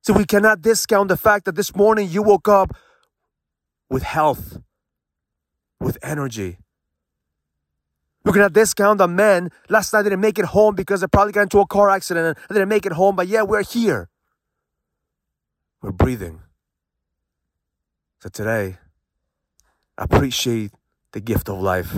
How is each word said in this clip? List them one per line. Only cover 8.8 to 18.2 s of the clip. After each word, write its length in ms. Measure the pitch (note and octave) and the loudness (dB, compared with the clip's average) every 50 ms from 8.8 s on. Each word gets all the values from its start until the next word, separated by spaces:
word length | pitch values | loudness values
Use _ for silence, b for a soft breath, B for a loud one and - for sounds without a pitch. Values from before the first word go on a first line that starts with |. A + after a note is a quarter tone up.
| G3+ G#3 G#3+ | 2 2 4
the 100 | G3 F#3+ | 2 2
man 440 | E3+ F3 F3+ G#3 G#3+ G3 F3+ F3+ E3+ b b b b | 0 2 2 4 4 4 2 0 -6 b b b b
last 240 | G3+ A3 G3 - - | 0 0 0 2 0
night 80 | G#3+ | 0
didn't 200 | G3+ G3+ G3 F#3 | 0 0 -2 0
make 180 | G3+ A3 F3+ G#3 | 0 -2 0 -2
it 60 | F#3+ | -4
home 280 | D#3 - G3 G#3+ G#3+ G3+ | 0 2 4 4 4 2
because 280 | F#3 F#3+ - G3 F#3 | -2 -4 -4 -4 -4
they 60 | F3+ | 0
probably 260 | F3+ - G3+ G3+ G#3 G3 | 0 2 2 2 2 2
got 80 | G#3 G#3 | -2 -2
into 160 | F#3+ - G3+ | 2 2 2
a 80 | G3 | 2
car 240 | - - G3+ G3+ G3 | 2 2 2 4 4
accident 440 | G3 F#3+ - - F3 E3+ E3 E3 D3 | 2 0 -2 -4 -4 -2 -2 -2 -4
and 200 | - - - G3+ | -4 -10 -4 -2
didn't 140 | G#3+ F#3+ G3 | -2 0 2
make 180 | G#3+ G#3 - | 0 -2 -2
it 60 | F#3+ E3 | -4 -2
home, 220 | D#3 F#3+ G3+ G3 | 2 2 2 2
but 120 | F#3 F3+ | 0 -2
yeah, 160 | F3+ G#3+ A3 G#3+ | 0 0 0 0
we're 180 | G3 G#3+ G#3 | 0 0 -2
here. 480 | G3 - - A#3+ A#3 G3+ C#3+ G2+ E2 - _ _ _ _ _ _ _ _ _ _ _ _ _ _ _ _ _ _ _ _ _ _ _ _ _ _ _ _ _ _ _ _ _ _ - | -2 -2 -2 0 0 0 0 -2 -6 -12 _ _ _ _ _ _ _ _ _ _ _ _ _ _ _ _ _ _ _ _ _ _ _ _ _ _ _ _ _ _ _ _ _ _ -12
We're 80 | G2+ | -12
breathing. 500 | F#2+ F2+ - C3 B2+ A2 F#2+ E2+ D#2+ - - _ _ _ _ _ _ _ _ _ _ _ _ _ _ _ _ _ _ _ _ _ _ _ _ _ _ _ _ _ _ _ _ _ _ _ | -2 -2 -2 -2 -2 -8 -10 -14 -14 -18 -20 _ _ _ _ _ _ _ _ _ _ _ _ _ _ _ _ _ _ _ _ _ _ _ _ _ _ _ _ _ _ _ _ _ _ _